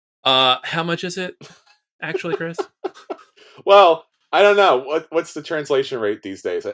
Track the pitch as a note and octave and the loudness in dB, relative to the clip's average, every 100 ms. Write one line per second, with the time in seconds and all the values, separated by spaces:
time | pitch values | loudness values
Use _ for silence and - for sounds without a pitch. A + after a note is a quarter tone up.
0 | _ _ C3 C3 C3 B2+ - E3+ E3+ E3+ | _ _ 0 2 2 0 -4 -6 -4 -6
1 | F3+ F#3 F3+ - - - _ _ _ - | -8 -10 -10 -12 -20 -20 _ _ _ -16
2 | D#3 F#4 E3+ - E3 E3 - _ - - | -10 -8 -6 -8 -8 -10 -12 _ -14 -14
3 | - E4+ _ _ _ - - G3+ F3+ D#3+ | -16 -16 _ _ _ -8 4 6 6 4
4 | - _ - D#3+ G3+ G3+ F#3+ C3 D3 D#3+ | -2 _ -4 2 4 6 4 2 0 -6
5 | D#3+ D#3+ E3 - - D#3 D3 C#3 C3+ B2 | -4 -6 -4 -10 -8 -6 -2 -2 -2 -4
6 | G#2 G#2+ G2 F#2+ F#2+ F2 - | -4 -6 -10 -10 -6 -6 -8